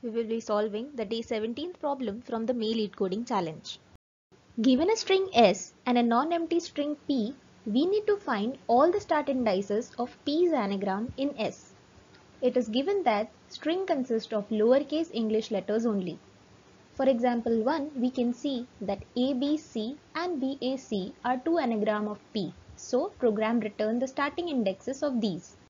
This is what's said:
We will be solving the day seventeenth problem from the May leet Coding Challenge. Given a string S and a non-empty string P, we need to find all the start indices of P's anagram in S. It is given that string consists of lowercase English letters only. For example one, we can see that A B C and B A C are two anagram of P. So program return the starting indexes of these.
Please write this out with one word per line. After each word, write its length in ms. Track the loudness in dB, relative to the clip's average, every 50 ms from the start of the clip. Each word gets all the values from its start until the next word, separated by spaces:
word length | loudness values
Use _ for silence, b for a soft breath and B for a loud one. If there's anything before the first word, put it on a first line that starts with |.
We 80 | -6 -4
will 160 | -4 -4 -2
be 140 | -2 -4 -4
solving 500 | -2 0 0 0 0 0 -2 -6 -8 -6 -6
the 100 | -8 -4
day 160 | -4 -4 -6
seventeenth 580 | -4 -4 -4 -2 -2 -4 -4 -6 -6 -8 -8 -6
problem 420 | -4 -4 -2 -2 -4 -6 -6 -8
from 240 | -8 -6 -4 -4 -2
the 80 | -2 -2
May 200 | 0 0 0 0
leet 220 | 0 -2 -2 -2
Coding 300 | -2 -2 0 0 -4 -4
Challenge. 540 | -2 -2 -2 -2 -2 -6 -10 -12 -14 -14 -14 _ _ -20 -20 _ _ _ _ _ _ -20 -20 _ _ -4 2
Given 280 | 4 4 4 4 4 2
a 60 | 2
string 340 | 0 2 2 2 2 2 2 6
S 400 | 6 8 8 6 2 -4 -16 -18 _ _
and 120 | 0 2
a 60 | 2 4
non-empty 560 | 4 2 2 2 2 0 -2 -2 0 -2 -2
string 360 | -2 -4 -6 -4 -4 -4 -4 -8 -4
P, 260 | -2 0 0 0 -2 -4 -10 -18 -20 -20 -14 -8
we 200 | -2 0 2 2
need 220 | 2 2 0 2
to 100 | 0 0
find 400 | 0 0 -4 -2 -2 -2 -4 -4 -6 0
all 240 | 2 4 6 6 6
the 100 | 4 0
start 280 | 0 0 0 0 0 0
indices 600 | -2 0 2 2 2 0 0 0 -2 -2 -2 -4 -6 -6
of 180 | -6 -6 -6 -10 -6
P's 280 | -2 0 2 2 2 2
anagram 600 | 2 0 0 -2 -2 -2 -2 -2 -2 -4 -6 -4
in 160 | -4 -4 -4 -2
S. 360 | -2 -4 -4 -4 -6 -18 -20 -20 -20 -20 -20 -20 -20 -20 -20 -20 -20 -20 -20 -10 0
It 140 | 0 2 2
is 140 | 2 0 2
given 340 | 0 -2 0 0 0 2 2
that 280 | 2 2 2 0 -4 -8 -20 -20 -18
string 360 | -18 -6 -2 -2 0 0 0
consists 460 | 0 0 0 0 0 -2 -2 -2 -2
of 180 | -4 -4 -2 -2
lowercase 600 | 0 2 6 6 6 4 4 0 -2 -2 -2 -2
English 400 | -4 -4 -2 0 0 -2 -2 -2
letters 340 | -4 -4 -2 -2 -2 0 0
only. 340 | 0 0 0 -2 -4 -8 -10 -14 -20 -20 -20 -20 -20 -20 -20 -20 -20 -20 -20 -20 -20 -4
For 140 | 0 2 2
example 520 | 4 4 2 0 0 0 0 0 0 2 2
one, 280 | 2 0 0 -2 -6 -4
we 140 | -2 -2 0
can 240 | 0 0 0 0 0
see 320 | -2 -4 -4 -4 -4 -6 -10 -12 -8
that 220 | -6 -6 -6 -6 -8 -8 -2
A 180 | 0 0 2 2
B 240 | 0 0 0 0
C 400 | -2 -2 -6 -6 -4 -4 -4 -6 -10 -16 -10 -6
and 240 | -4 -4 -2 -2 -2
B 180 | -2 -4 -4 -2
A 160 | -2 -4 -4
C 360 | -4 -4 -4 -4 -4 -4 -4 -10 -6 -2
are 120 | -2 -2
two 200 | 0 0 0 2
anagram 500 | 2 2 2 0 2 2 0 0 0 -2
of 120 | -4 -6 -8 -12 -6 -4
P. 200 | -4 -4 -4 -6 -12 -20 -20 -20
So 340 | -18 -8 -2 0 0 0 0 -4 0
program 400 | 0 2 2 2 0 0 0 0
return 400 | 0 -2 -4 -2 -2 0 0 0
the 80 | -2
starting 420 | -2 -2 -2 -2 -2 -2 -4 -4 -2
indexes 540 | 0 0 0 0 -2 -2 -6 -8 -4 -2 -2
of 160 | 0 0 0
these. 360 | 0 0 -2 -2 -8 -14 -20 -20 -20